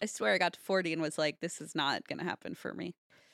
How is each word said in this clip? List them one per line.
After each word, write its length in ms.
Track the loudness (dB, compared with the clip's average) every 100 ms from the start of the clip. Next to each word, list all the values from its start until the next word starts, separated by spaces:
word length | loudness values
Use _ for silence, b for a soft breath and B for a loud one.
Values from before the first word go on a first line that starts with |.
I 40 | -4
swear 260 | 0 4
I 40 | 4
got 140 | 4
to 60 | 0
forty 320 | 0 2 2
and 100 | 0
was 160 | 0 2
like, 200 | 0 0
"This 220 | -4 -6
is 140 | -6 0
not 320 | 2 0 -2
gonna 160 | -6
happen 320 | -4 -4 -6 -8
for 180 | -8
me." 220 | -6 -8 -8 _ b b